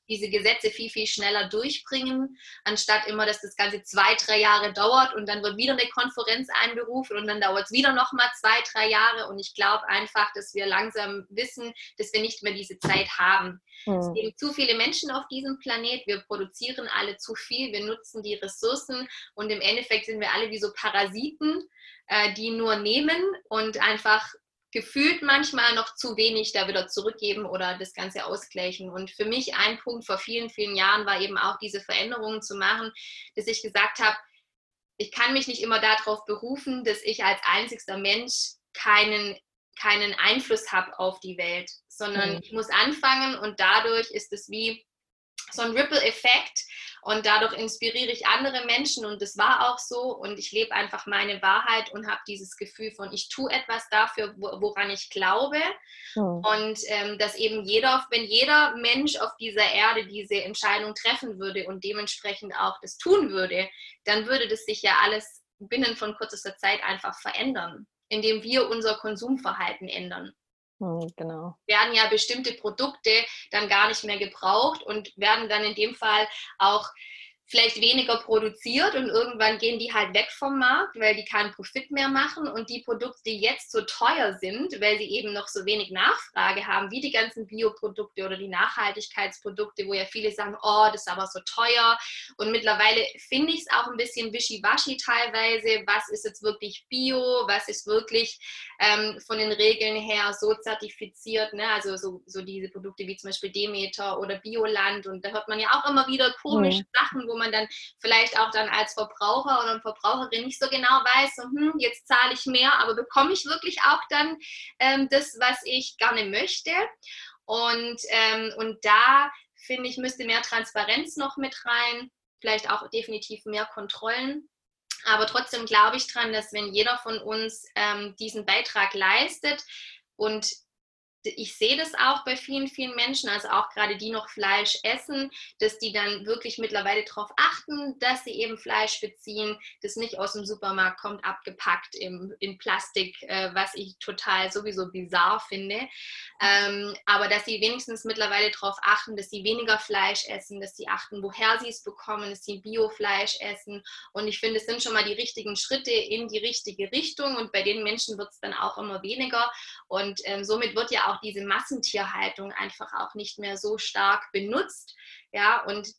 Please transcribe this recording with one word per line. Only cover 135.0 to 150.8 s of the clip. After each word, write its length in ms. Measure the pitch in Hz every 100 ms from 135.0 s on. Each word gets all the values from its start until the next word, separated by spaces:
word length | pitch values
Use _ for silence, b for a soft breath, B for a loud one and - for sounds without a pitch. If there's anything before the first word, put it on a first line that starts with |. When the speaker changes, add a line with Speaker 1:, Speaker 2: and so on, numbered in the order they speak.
| - 277 269 B B -
Speaker 1:
dass 180 | 214 220
die 140 | 220
dann 340 | 208 208 202 202
wirklich 320 | 233 233 -
mittlerweile 460 | 220 208 196 208
drauf 260 | 214 - 233 -
achten, 640 | 320 - - 294 285 262
dass 240 | 247 254
sie 80 | - -
eben 160 | 226 220
Fleisch 440 | - 214 214 -
beziehen, 580 | 214 - - 208 214 214 B B
das 160 | 208 220
nicht 220 | 233 -
aus 140 | 196
dem 120 | 214 202
Supermarkt 560 | 214 196 190 185 190
kommt, 240 | 208 202 -
abgepackt 680 | 190 - 185 - 180 - -
im, 380 | 185 180 190 -
in 180 | 196 190
Plastik, 640 | 220 185 - 196 185 -
äh, 300 | - 190 190
was 220 | 180 196 -
ich 220 | 196 -
total 520 | - 202 - 190 190
sowieso 380 | 202 214 190 180
bizarr 500 | 185 175 180 180 208
finde. 480 | - 196 196 208 262 B B B B -
Ähm, 540 | 196 202 202 202 202 202 -
aber 220 | 202 202
dass 180 | 208 220
sie 140 | 214
wenigstens 420 | 220 247 254 226 220
mittlerweile 460 | 214 208 202 214
drauf 260 | - 196 196
achten, 320 | - 208 - 208
dass 140 | 196
sie 140 | 208
weniger 360 | 196 226 226 214
Fleisch 460 | - 196 190 202 -
essen, 340 | 196 - 202
dass 140 | 196
sie 120 | -